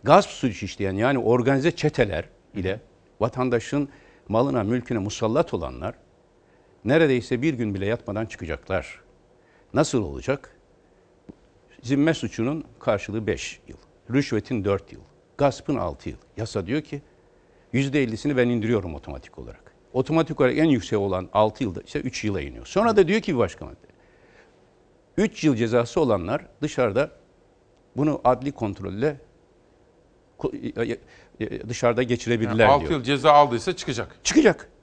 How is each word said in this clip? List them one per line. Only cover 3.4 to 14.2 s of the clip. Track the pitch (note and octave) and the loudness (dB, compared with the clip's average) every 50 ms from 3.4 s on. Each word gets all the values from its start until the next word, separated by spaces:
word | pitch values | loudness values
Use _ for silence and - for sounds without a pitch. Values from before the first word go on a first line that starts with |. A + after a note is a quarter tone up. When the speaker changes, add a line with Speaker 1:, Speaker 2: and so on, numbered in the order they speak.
| B2+ B2+ B2 A#2 - - - D3 C#3+ C3+ - - - - _ _ _ | 0 0 0 -2 -2 -2 -2 -2 -2 -4 -8 -20 -20 -20 _ _ _
Speaker 1:
malına, | - G2+ A2+ B2+ C#3 C3+ B2 G2+ | -2 0 2 2 2 0 -2 0
mülküne | G#2 A#2+ B2+ B2 - B2 G#2+ | 0 -2 -2 -2 -4 -4 -4
musallat | F#2 G#2+ - - A#2 A2 A#2 D3 E3+ - - | -4 -6 -4 -4 -2 0 0 0 -2 -2 -4
olanlar | F#2 D#2+ C2 B1 B1 - G#2 - _ _ _ _ _ _ _ _ _ _ _ _ _ _ _ _ _ - | -6 -6 -8 -10 -10 -10 -10 -12 _ _ _ _ _ _ _ _ _ _ _ _ _ _ _ _ _ -2
neredeyse | G#2+ C#3 E3 E3 C#3+ C3 B2 - - C3 A#2 | 2 4 4 4 4 4 0 0 -2 -4 0
bir | B2+ D#3+ C#3 | 0 -2 -2
gün | A#2 A#2+ G#2+ G2+ | -2 -4 -4 -2
bile | F#2+ F#2+ | -2 -2
yatmadan | G2+ A#2 A#2 - - G2+ G#2+ A2 | -2 -4 -4 -4 -8 -6 -6 -6
çıkacaklar. | G2 - - F2+ D#2+ D#2 - - - F#2+ F2 - - - - _ _ _ _ _ _ _ _ _ _ _ _ _ _ - | -8 -10 -12 -8 -8 -8 -10 -6 -4 -4 -4 -4 -6 -18 -20 _ _ _ _ _ _ _ _ _ _ _ _ _ _ 0
Nasıl | B2+ D#3 - - B2 G2+ | 0 0 2 0 -2 -2
olacak? | D2+ C#2 B1+ - - C3+ - - - - _ _ _ _ _ _ _ _ _ _ _ _ _ _ - - _ _ _ _ _ _ _ - - - | -2 -8 -8 -4 -4 -6 -6 -6 -20 -20 _ _ _ _ _ _ _ _ _ _ _ _ _ _ -20 -20 _ _ _ _ _ _ _ -20 -16 -4
Zimmet | A#2 C#3 C#3 D3 D#3+ D3+ | 0 2 2 4 2 2
suçunun | - - A2 - - A2+ B2+ D3+ D#3+ - - - _ | 0 -4 -8 -4 -4 -4 -4 -4 -6 -10 -14 -20 _
karşılığı | - B2 A2 G2 - - G2+ A2+ A2 | -2 0 0 0 -2 -6 -6 -4 -2
beş | A2 E2 - - - - - _ | -2 -4 -4 -6 -12 -14 -16 _
yıl, | - - - - _ _ _ _ - A#2 | -20 -20 -20 -20 _ _ _ _ -2 -2
rüşvetin | C#3 | 0